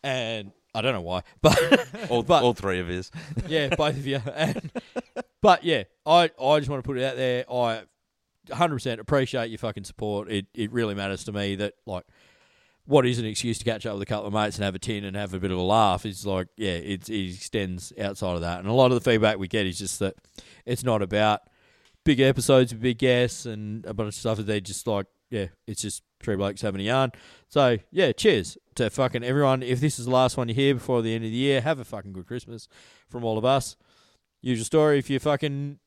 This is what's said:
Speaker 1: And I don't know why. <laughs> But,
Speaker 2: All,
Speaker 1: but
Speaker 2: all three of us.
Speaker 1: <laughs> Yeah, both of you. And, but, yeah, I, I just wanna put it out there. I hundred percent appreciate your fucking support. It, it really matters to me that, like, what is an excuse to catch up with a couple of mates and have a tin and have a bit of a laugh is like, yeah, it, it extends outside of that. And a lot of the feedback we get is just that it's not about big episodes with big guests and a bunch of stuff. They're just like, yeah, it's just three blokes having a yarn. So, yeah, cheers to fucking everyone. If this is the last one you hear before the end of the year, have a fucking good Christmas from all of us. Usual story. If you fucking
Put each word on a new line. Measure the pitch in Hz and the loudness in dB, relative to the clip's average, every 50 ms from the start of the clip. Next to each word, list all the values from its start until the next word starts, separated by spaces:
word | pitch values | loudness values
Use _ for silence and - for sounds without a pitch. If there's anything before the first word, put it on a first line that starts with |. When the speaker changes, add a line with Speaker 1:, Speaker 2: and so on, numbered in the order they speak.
Speaker 1:
And | - 139 131 127 117 110 113 110 101 98 _ _ _ _ - | -4 -4 -4 -2 -4 -4 -6 -8 -8 -12 _ _ _ _ -6
I | 113 | -2
don't | 110 131 127 | -2 0 -2
know | 98 | -2
why. | 85 85 90 92 - - | -4 -4 -4 -4 -6 -8
<laughs> | _ _ | _ _
But, | - 156 - - - 254 285 - - - - 220 220 170 | 4 4 4 4 4 4 4 4 4 -6 -10 -12 -4 -2
Speaker 2:
All, | 120 120 113 | 0 0 2
Speaker 1:
but | - 170 151 | 4 4 6
Speaker 2:
all | 123 123 110 | 6 4 2
three | - 98 98 92 92 | 2 -2 -2 -2 -2
of | 90 85 | -2 -4
us. | 90 90 92 - - 160 - - | -6 -6 -8 -10 -14 -16 -14 -8
Speaker 1:
<laughs> | 156 - - | -8 -8 -6
Yeah, | 165 156 156 147 135 175 | -2 -2 -2 0 0 0
both | - 151 151 147 | 0 0 0 0
of | 135 139 | -4 -4
you. | 139 135 135 107 139 - | -4 -4 -4 -6 -8 -4
And, | 151 160 208 - 226 - 160 _ 240 - - _ 262 - _ _ 233 - _ _ _ | -2 -2 -2 -2 -4 -8 -8 _ -12 -12 -10 _ -12 -12 _ _ -12 -12 _ _ _
but, | - 214 180 - | 6 6 6 6
yeah, | 143 170 156 117 95 _ _ _ _ | 4 0 0 -2 -2 _ _ _ _
I, | 151 160 175 170 160 _ - | 4 6 6 6 4 _ -2
I | 127 135 151 151 | 2 4 4 4
just | 143 127 | 2 0
wanna | 147 131 | -6 -6
put | 113 127 139 123 | -4 -4 -4 -2
it | 127 | -2
out | 135 127 | -2 -2
there. | 123 131 127 123 123 127 - | -2 -2 0 0 -2 -4 -4
I | 127 123 123 117 113 113 98 _ _ _ _ _ _ _ _ _ _ _ _ - | -2 0 0 0 -2 -4 -8 _ _ _ _ _ _ _ _ _ _ _ _ -12
hundred | - 120 175 170 147 | -2 0 0 0 0
percent | 127 - 135 113 110 | -2 -4 -4 -6 -6
appreciate | 107 - 147 139 131 - - 127 117 117 | -2 0 2 2 2 0 -2 -4 -4 -4
your | 110 104 | -6 -6
fucking | - 110 101 104 95 | -6 -8 -8 -8 -12
support. | - - - 110 104 104 101 107 87 | -14 -10 -6 -4 -4 -4 -4 -4 -4
It, | 107 98 98 _ _ | -4 -4 -4 _ _
it | - 110 104 | -6 -6 -2
really | 117 120 117 107 101 | -2 -2 -2 0 -2
matters | 101 98 98 98 95 - | -4 -4 -6 -6 -8 -8
to | 117 | -8
me | 101 101 101 101 98 | -6 -4 -2 -2 -2
that, | 95 104 101 - _ _ | -2 -4 -6 -6 _ _
like, | - 95 90 - _ _ _ _ _ _ _ _ _ _ _ _ _ _ _ _ | -10 -10 -10 -10 _ _ _ _ _ _ _ _ _ _ _ _ _ _ _ _
what | - 143 147 127 | 4 4 6 6
is | 123 123 117 | 6 0 0
an | 113 | -4
excuse | 110 107 - - 117 113 - | -4 -6 -4 -4 -4 -4 -2
to | - | -2
catch | 117 113 104 - | -4 -4 -2 -6
up | 117 104 | -8 -6
with | 98 | -6
a | 101 | -6
couple | - 107 104 104 | -4 -4 -6 -4
of | 104 | -2
mates | 101 107 107 104 98 | 0 0 0 0 -2
and | 104 101 | -2 -4
have | 98 92 | -4 -4
a | 95 | -6
tin | - - 110 101 101 | -8 -6 -6 -6 -6
and | 98 95 | -8 -6
have | 101 104 92 | -6 -8 -6
a | 92 92 | -6 -4
bit | 92 95 | -4 -2
of | 92 90 | -2 0
a | |
laugh | 90 92 104 113 110 101 90 90 - | 2 4 4 6 6 4 4 0 -2
is | 110 98 - - | -8 -10 -6 -6
like, | 104 95 92 92 - _ | -4 -2 -2 -4 -6 _
yeah, | - 110 95 | -6 -4 -4
it, | 87 85 71 85 98 92 92 104 | -2 -4 -4 -6 -8 -8 -8 -6
it | 110 104 95 90 90 | -6 -6 -4 -6 -8
extends | 95 - - - 110 98 92 92 90 - - - - | -12 -12 -6 -4 -4 -4 -4 -6 -10 -12 -14 -10 -6
outside | 104 98 101 - 104 92 87 | -6 -6 -6 -4 -4 -4 -2
of | 85 | -2
that. | 82 85 87 90 | -2 -4 -6 -6
And | 92 98 | -4 0
a | |
lot | 117 131 131 127 | 4 6 6 6
of | 127 120 | 6 4
the | - 127 | 4 4
feedback | 117 110 110 107 107 98 | 4 6 6 4 2 2
we | 98 90 | -4 -2
get | - 110 101 | -2 -2 0
is | 92 87 82 | -2 -4 -6
just | 98 92 - - | -8 -8 -4 -2
that | 101 95 - _ _ _ _ - - - - - _ | -4 -4 -4 _ _ _ _ -20 -20 -20 -20 -16 _
it's | 123 120 - 123 | -6 -6 -2 0
not | 127 113 107 | 0 0 0
about | 101 90 98 104 107 107 104 - _ _ _ _ _ _ _ _ _ _ _ _ _ | 0 0 2 2 4 4 2 0 _ _ _ _ _ _ _ _ _ _ _ _ _
big | 160 147 123 | 2 4 6
episodes | 135 131 131 - 120 - 139 131 127 117 | 6 4 4 2 4 6 6 6 6 4
with | 117 110 | 0 -4
big | 117 127 120 113 | -2 -2 0 2
guests | 135 127 123 123 123 117 - - - | 2 2 4 4 2 0 -2 -8 -10
and | 120 110 107 107 107 107 113 - | -10 -10 -8 -8 -8 -8 -8 -10
a | - 107 | -8 -6
bunch | 101 110 107 | -6 -6 -6
of | 104 | -6
stuff. | - - 113 110 104 | -4 -2 -2 -2 -2
They're | 107 101 107 104 | -2 -2 -2 -2
just | 92 98 98 - - | -4 -6 -12 -8 -4
like, | 113 104 101 95 _ _ _ _ _ | -2 -2 -2 -4 _ _ _ _ _
yeah, | 120 107 98 87 _ _ _ | -6 -6 -6 -6 _ _ _
it's | - 104 - | -12 -10 -8
just | - 101 - - _ _ _ _ | -8 -8 -8 -10 _ _ _ _
three | - - 104 | -4 -2 -2
blokes | 95 98 98 101 - | 0 0 -2 -4 -4
having | - 107 95 98 | -4 -4 -4 -2
a | 98 | -2
yarn. | 107 123 135 135 123 - - - - - _ _ _ | 0 2 2 0 0 -2 -10 -20 -20 -20 _ _ _
So, | - 147 135 123 120 101 - _ | 2 4 4 4 2 0 -4 _
yeah, | - 180 190 139 | 0 2 2 2
cheers | - - - 214 160 107 90 - - - _ _ _ | 2 4 4 4 4 4 0 -4 -12 -18 _ _ _
to | - 123 107 | 0 0 0
fucking | - - 131 123 - 120 117 | 2 0 0 0 0 -2 -2
everyone. | 123 131 143 143 135 131 131 | 0 2 4 4 4 4 2
If | 127 120 127 123 | 0 -2 0 2
this | 143 151 - - | 2 0 0 -2
is | 117 | -4
the | 123 | 2
last | 127 127 131 123 - | 4 4 4 4 2
one | 135 123 117 | -2 -4 -2
you | 110 | 0
hear | 131 139 139 139 | 2 4 4 4
before | 120 - - 127 120 | 2 0 0 0 2
the | 113 113 113 | 2 0 -2
end | 113 113 | -2 -4
of | 110 | -4
the | 110 | -2
year, | 120 135 139 139 131 | 0 2 2 2 2
have | 110 151 160 135 | 2 0 -4 -4
a | 113 | -6
fucking | - 117 104 92 101 | -12 -12 -12 -12 -12
good | 95 92 90 | -14 -14 -12
Christmas | _ 120 123 - - 117 110 - _ _ - - _ _ _ _ _ | _ -10 -10 -10 -12 -18 -18 -18 _ _ -20 -20 _ _ _ _ _
from | - 120 120 | -10 -4 -2
all | 113 110 110 | -2 -2 2
of | 110 | 2
us. | 127 135 139 120 - - _ _ _ _ _ _ _ _ _ _ _ _ _ | 4 2 2 0 -4 -12 _ _ _ _ _ _ _ _ _ _ _ _ _
Usual | - 127 123 110 113 | -2 -2 -2 -2 -2
story. | - - 156 151 151 147 143 | 2 4 4 6 6 4 2
If | - - | 0 0
you | 139 131 | -4 -2
fucking | - 151 147 135 - 147 139 139 143 143 143 _ _ | 0 0 -2 0 -2 -4 -4 -4 -8 -8 -10 _ _